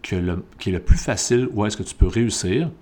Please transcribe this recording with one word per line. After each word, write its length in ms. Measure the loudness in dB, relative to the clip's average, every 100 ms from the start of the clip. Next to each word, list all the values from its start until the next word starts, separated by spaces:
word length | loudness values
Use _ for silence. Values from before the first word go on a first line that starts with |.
que 140 | -4 -2
le, 280 | -2 -4 -8 -8
qui 120 | -4
est 20 |
le 80 | -4
plus 180 | 4 2
facile, 500 | 4 -4 2 2 2
où 140 | 0 -2
est-ce 100 | -2
que 60 |
tu 120 | -10
peux 120 | 0 2
réussir 640 | 2 0 0 -2 0 -2 -6